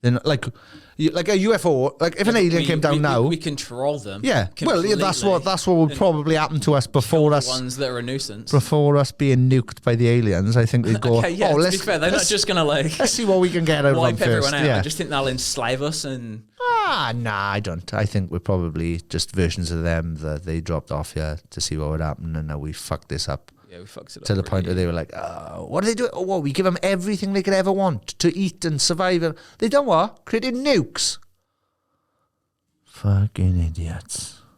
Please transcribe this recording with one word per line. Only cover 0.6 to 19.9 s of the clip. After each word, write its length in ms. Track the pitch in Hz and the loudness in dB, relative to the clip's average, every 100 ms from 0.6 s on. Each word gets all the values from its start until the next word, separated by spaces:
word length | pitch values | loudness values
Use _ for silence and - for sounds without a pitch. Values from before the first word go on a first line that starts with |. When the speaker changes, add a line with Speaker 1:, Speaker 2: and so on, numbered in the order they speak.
| - - - - | -20 -20 -20 -2
Speaker 1:
y-, 120 | 156 | 0
like 160 | 170 170 | 0 0
a 100 | 202 | 2
U 160 | 202 | 4
F 100 | 208 | 2
O, 320 | 175 139 135 - | 4 2 2 0
like, 160 | 170 165 | -2 0
if 100 | 202 | 2
an 0 | |
Speaker 2:
Yeah, 60 | |
but 40 | 233 | 4
Speaker 1:
alien 240 | 180 165 | 4 2
Speaker 2:
we, 40 | 147 | 0
Speaker 1:
came 140 | 160 | 2
down 140 | 151 | 2
Speaker 2:
we, 40 | 147 | 2
Speaker 1:
now 240 | 147 127 | 2 2
Speaker 2:
we, 60 | 127 | 2
we 80 | 165 | 0
control 640 | 165 143 - 120 139 147 | -4 -8 -10 -4 -4 -4
them 220 | 104 98 | -8 -6
Speaker 1:
Yeah, 240 | 254 156 92 - | 0 0 0 -2
well, 220 | 151 175 | 0 0
yeah, 120 | 190 208 | 2 2
that's 240 | 190 - | 0 0
Speaker 2:
completely. 80 | 202 | 2
Speaker 1:
what, 140 | 180 | 2
that's 200 | 151 190 | 0 -2
what 100 | - 175 | 2 4
would 140 | 160 | 4
Speaker 2:
And 80 | - | 4
Speaker 1:
probably 360 | 190 156 147 | 2 2 2
happen 240 | 160 156 156 | 0 2 0
to 160 | 127 | 2
us 140 | 143 123 | 2 2
before 420 | 143 123 165 151 | 0 2 4 4
Speaker 2:
the 60 | 147 | 4
Speaker 1:
us, 100 | 127 | 0
Speaker 2:
ones 280 | 127 127 127 | -4 -6 -6
that 120 | 135 | -4
are 100 | 123 | -4
a 40 | |
nuisance. 480 | 120 135 131 104 117 | -6 -6 -8 -12 0
Speaker 1:
before 460 | 147 - 151 147 143 | 0 2 2 4 4
us 160 | 139 | 2
being 360 | - 139 127 127 | 0 2 4 6
nuked 320 | 131 123 - | 4 2 -4
by 100 | - | -2
the 140 | 117 120 | 2 4
aliens. 480 | 120 113 87 98 120 | 4 4 2 2 4
I 100 | 113 | 4
think 200 | 123 113 | 2 2
they'd 140 | 107 | 0
go, 180 | 120 117 | 2 2
Speaker 2:
<laughs> 20 | |
Okay, 100 | 117 | 2
yeah, 200 | 185 202 | 0 2
Speaker 1:
"Oh, 60 | 147 | 4
Speaker 2:
to 60 | |
Speaker 1:
let's, 140 | 175 185 | 4 0
Speaker 2:
be 80 | 180 | 0
fair, 140 | 175 | 0
they're 100 | 160 | 2
not 60 | - | 0
Speaker 1:
let's, 120 | - | 0
Speaker 2:
just 200 | 208 - | 0 0
gonna, 160 | 185 | 2
like, 340 | 151 147 156 - | 2 2 0 0
Speaker 1:
let's 140 | 262 | -2
see 120 | - | 0
what 140 | 220 190 | 2 4
we 100 | 180 | 4
can 160 | 170 | 2
get 200 | 165 151 | 0 2
out 80 | 143 | 4
of 40 | 131 | 4
Speaker 2:
wipe 180 | 123 113 | 2 2
Speaker 1:
them 80 | - | 2
Speaker 2:
everyone 220 | 113 139 | 2 2
Speaker 1:
first." 40 | |
Speaker 2:
out. 120 | 143 147 | 2 2
Speaker 1:
Yeah. 120 | 110 | 2
Speaker 2:
I 40 | |
just 160 | 95 - | 0 -4
think 100 | 180 | -4
they'll 200 | 143 135 | -2 -2
enslave 540 | 127 - - 120 131 | -2 -4 -4 -2 -2
us 220 | 147 156 | -2 -4
and 440 | 147 131 117 107 110 _ | -6 -8 -10 -14 -16 _
Speaker 1:
Ah, 480 | 494 466 403 247 131 | -2 0 0 -2 -2
nah, 360 | 120 113 104 101 | -2 -2 -2 -2
I 80 | 101 | -2
don't. 340 | 101 82 - | -4 -8 -6
I 100 | 104 | -2
think 280 | 104 104 92 | -2 -2 -4
we're 60 | 87 | -6
probably 640 | - 95 85 78 85 82 - | -2 -2 -2 -4 -4 -4 -6
just 220 | 82 - 98 | -6 -4 0
versions 340 | 87 82 82 | 0 0 -4
of 140 | 85 | -2
them 320 | 85 | 0